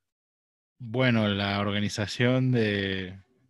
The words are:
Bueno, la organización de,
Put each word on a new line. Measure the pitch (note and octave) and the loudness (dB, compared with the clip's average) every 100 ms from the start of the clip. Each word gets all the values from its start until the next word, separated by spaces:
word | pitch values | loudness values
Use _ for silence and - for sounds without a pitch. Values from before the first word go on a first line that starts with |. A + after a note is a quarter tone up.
| _ _ _ _ _ _ _ - | _ _ _ _ _ _ _ -18
Bueno, | A#2 A#2+ B2+ A2+ G#2 | -6 0 4 4 2
la | G2+ G2+ G2+ | 2 0 0
organización | G#2 G#2 G2+ - G2+ - B2 C3 B2+ | -2 -2 -4 -4 -4 0 2 2 2
de, | B2 G#2+ G2+ G2 F#2+ F#2 F#2+ - _ | 2 2 0 -2 -4 -8 -14 -20 _